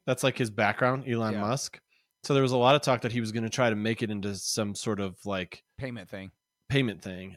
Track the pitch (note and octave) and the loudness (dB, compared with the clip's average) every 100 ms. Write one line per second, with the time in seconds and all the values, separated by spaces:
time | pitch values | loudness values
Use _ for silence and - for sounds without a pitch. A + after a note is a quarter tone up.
0 | - B2+ C3+ - A#2 G#2 G#2 - B2+ C3 | -2 2 2 2 -2 2 2 4 2 0
1 | C3 A#2 A2 G#2+ G#2 C3 - - _ _ | -2 -2 0 0 -2 -2 -6 -14 _ _
2 | _ _ - C#3 C3 B2+ B2 D3 - B2 | _ _ 0 2 4 4 6 6 4 0
3 | A#2+ A#2+ A2 A2+ A2+ - A#2+ G#2+ A2 A2+ | 0 -2 -2 -4 -4 2 2 2 0 -2
4 | A2 G#2 G2+ G2 - - G#2 G2+ A#2 G2+ | -2 -4 -4 -6 -4 -2 -2 -4 -4 -2
5 | G2 F2 G#2 G2 F2 - _ - C3 A#2 | -4 -6 -6 -4 -4 -12 _ -12 -10 -10
6 | F2+ G2 F#2+ _ _ _ - C#3 B2 E2+ | -12 -12 -14 _ _ _ 0 2 2 -2
7 | - F#2 F#2+ | -10 -10 -12